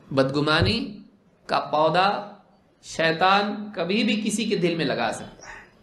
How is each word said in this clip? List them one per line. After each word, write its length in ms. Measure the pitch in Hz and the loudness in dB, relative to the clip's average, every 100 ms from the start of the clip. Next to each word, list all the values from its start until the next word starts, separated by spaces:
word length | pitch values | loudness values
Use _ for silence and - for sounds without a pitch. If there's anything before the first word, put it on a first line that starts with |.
| - | -6
बदगुमानी 920 | 135 135 147 151 156 180 226 - - - _ _ _ - | 0 2 2 2 2 2 0 -4 -12 -20 _ _ _ -4
का 100 | 143 | -4
पौधा 760 | 139 151 160 170 196 202 - - _ _ _ _ | 0 2 2 4 2 0 -6 -16 _ _ _ _
शैतान 880 | - - 160 160 185 202 208 - - - | -12 -2 0 2 4 4 2 -4 -8 -6
कभी 280 | 175 214 | -2 0
भी 120 | 214 - | 0 0
किसी 300 | - - 220 | -2 -2 -2
के 100 | 190 | 0
दिल 200 | 170 165 | 0 0
में 60 | |
लगा 280 | 135 117 117 | -2 -2 -2
सकता 360 | 101 107 - - | -4 -10 -18 -20
है, 80 | - - _ | -20 -20 _